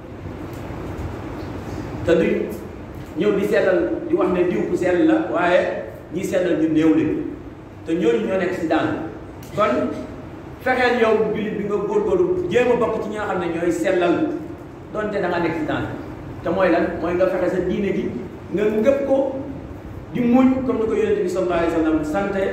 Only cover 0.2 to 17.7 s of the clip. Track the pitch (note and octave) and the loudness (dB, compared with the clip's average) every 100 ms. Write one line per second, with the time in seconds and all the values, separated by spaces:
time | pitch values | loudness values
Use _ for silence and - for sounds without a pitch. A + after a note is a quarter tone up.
0.2 | - - - - - - - - - - | -12 -10 -10 -10 -10 -10 -8 -8 -8 -8
1.2 | - - - - - - - - E3+ F3 | -10 -10 -8 -10 -8 -8 -8 -4 2 4
2.2 | G#3 G#3 - - - - - - - D3+ | 4 0 -2 -6 -10 -14 -14 -14 -10 -2
3.2 | G#3 F#3+ - - - F3 - - - - | 2 2 2 2 4 4 2 -2 0 2
4.2 | F#3 F3+ F3 - - F3 F3+ F3 D#3+ D#3+ | 2 2 2 2 0 0 2 4 4 4
5.2 | D#3+ F3 F3 F3+ - - - - - E3+ | 2 0 4 4 2 -2 -6 -12 -10 -6
6.2 | F#3 F#3 F3 D#3 D#3 D3+ D#3+ D3+ - - | -2 0 2 2 2 4 4 4 2 0
7.2 | - - - - - - - E3+ A3 A3+ | -4 -8 -12 -16 -18 -12 -4 0 2 2
8.2 | G3+ F#3+ F3 D#3 D#3+ D#3 - - - - | 2 0 0 -2 0 2 2 -2 -6 -10
9.2 | - - - - G#3+ B3+ - - - - | -14 -14 -8 0 2 2 -2 -4 -10 -12
10.2 | - - - - B3+ B3+ B3 A#3 A3 G#3+ | -14 -14 -14 -6 0 2 4 4 4 4
11.2 | - - G3+ F3 - G#3 G#3 G#3 F3 F3 | 2 0 -2 -2 -2 -2 0 0 2 2
12.2 | F3 - - A#3 B3 A#3+ A3+ A3 G#3 G#3 | 2 0 2 2 4 4 2 0 -4 -6
13.2 | G3 F#3 E3+ E3 F3 - G3 F3+ F3 D3+ | -4 -2 -2 0 0 2 2 4 4 4
14.2 | D#3 - - - - - - G#3 G#3 G3+ | 2 -2 -8 -12 -14 -16 -10 -6 -4 -2
15.2 | F3 F3 E3 D3+ D3 B2+ - - - - | 0 0 0 -2 -2 -2 -4 -6 -10 -12
16.2 | - - F3 F#3 F3+ E3 D#3 E3 E3 F3+ | -12 -8 -2 2 4 4 0 -2 -2 2
17.2 | F#3 F#3 F3+ F#3 F#3 | 2 2 0 0 0